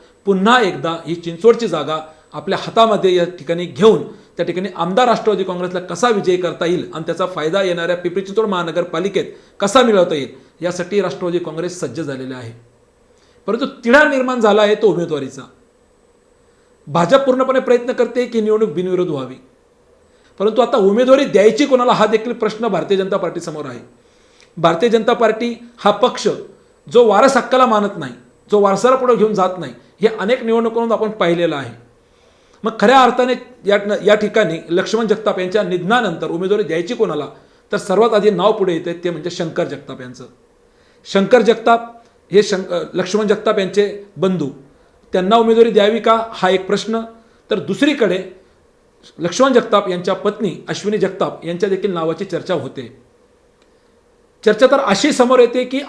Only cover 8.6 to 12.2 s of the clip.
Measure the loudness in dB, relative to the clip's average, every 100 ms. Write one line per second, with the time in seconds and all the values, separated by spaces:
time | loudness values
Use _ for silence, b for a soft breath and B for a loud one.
8.6 | -2 -4 -4 -4 -2 -2 -4 B B _
9.6 | 0 2 4 4 2 0 -6 B B _
10.6 | -8 -6 -4 -2 -2 -4 -4 -4 -6 -8
11.6 | -8 -8 -10 -8 -10 -10